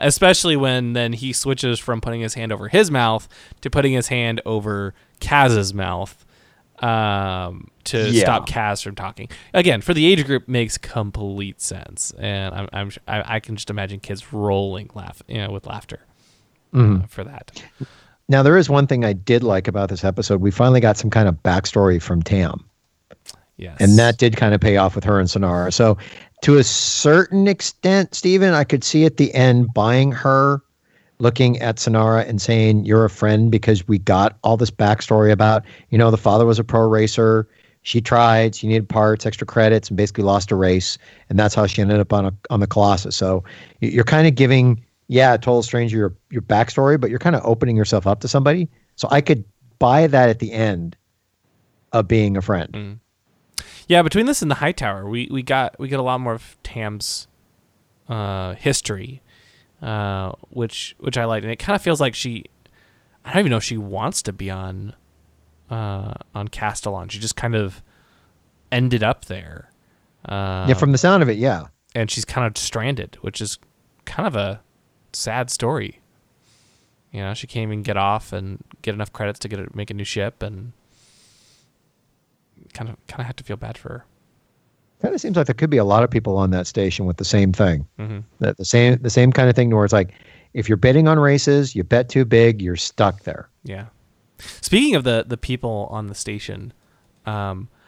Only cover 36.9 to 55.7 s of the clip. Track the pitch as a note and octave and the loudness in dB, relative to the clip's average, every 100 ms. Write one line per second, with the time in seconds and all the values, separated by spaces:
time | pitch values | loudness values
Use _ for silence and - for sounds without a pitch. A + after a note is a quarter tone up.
36.9 | A2 G#2+ - A2+ A2 G#2+ _ _ _ - | 2 0 2 2 2 0 _ _ _ -4
37.9 | A#2 A2+ A#2+ A#2 A2+ A2+ - A2 A2 G2+ | -4 2 4 6 4 2 -2 0 0 0
38.9 | A2 G#2+ G#2+ A#2 - G#2 A#2 A2 A2 - | 2 2 2 -4 -6 -4 2 4 4 0
39.9 | F#2+ G#2 - G2 G2+ G2 G2 F#2 F#2 F2+ | -2 -2 0 2 0 0 0 2 2 -2
40.9 | - - _ _ F#2+ G#2 - G2+ - G2+ | -10 -16 _ _ 0 2 2 0 0 2
41.9 | G#2 G2+ G2+ G2 G2+ - G#2+ G2+ - G2+ | 2 2 0 -2 -6 -4 -2 0 2 2
42.9 | F#2+ G2 - F#2+ F#2 - - - _ A2+ | 2 -2 -4 -2 -2 -4 -18 -20 _ -2
43.9 | A#2+ A2+ D#3 D#3+ B2+ C3 C3 B2 A#2 - | 0 2 4 4 4 4 6 4 2 -4
44.9 | _ - B2 C3 A#2 B2 A#2+ A#2 A#2+ A#2 | _ -2 4 4 4 2 0 0 -2 -2
45.9 | A2 G2+ F#2+ _ A#2 - G#2+ A2+ - C3+ | -2 -2 -6 _ -10 0 0 2 2 2
46.9 | D3 A#2 A#2+ E3+ D3 - A#2 C3 A2 G#2 | 2 0 -2 0 0 0 0 2 0 2
47.9 | G#2 F#2+ G2+ B2 C#3 C#3 F3 E3 - _ | 0 0 -2 0 0 2 0 -2 -8 _
48.9 | - - D3 C#3+ C#3 - _ _ _ B2 | -10 0 0 2 0 -2 _ _ _ 2
49.9 | C#3 D#3+ C#3 B2 A2 A2 A2 A2 F2+ E2+ | 4 4 4 4 2 -4 -2 -2 -2 -8
50.9 | - _ _ _ _ _ _ _ _ _ | -14 _ _ _ _ _ _ _ _ _
51.9 | A#2 F#2 A2 G#2 G2 F#2+ F#2+ D#2+ G#2 G2+ | -2 2 2 2 -2 -2 -4 -4 -12 -14
52.9 | A2 _ _ _ _ _ - - - - | -18 _ _ _ _ _ -18 -18 -20 0
53.9 | F3 D#3+ G3+ B3 C#4+ D#3 C#3 D3 F#3 A2+ | 2 2 0 0 -2 -2 -2 -2 -4 -6
54.9 | G2 G2+ A#2 B2 C3+ B2 C3+ B2 | -6 -8 -8 -6 -8 -4 -2 -2